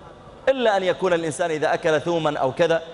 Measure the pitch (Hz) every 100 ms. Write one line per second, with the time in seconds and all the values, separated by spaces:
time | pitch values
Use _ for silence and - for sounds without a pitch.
0 | - - - - - 269 233 196 185 165
1 | 185 170 165 143 175 156 151 165 170 156
2 | 170 170 156 143 131 123 170 165 -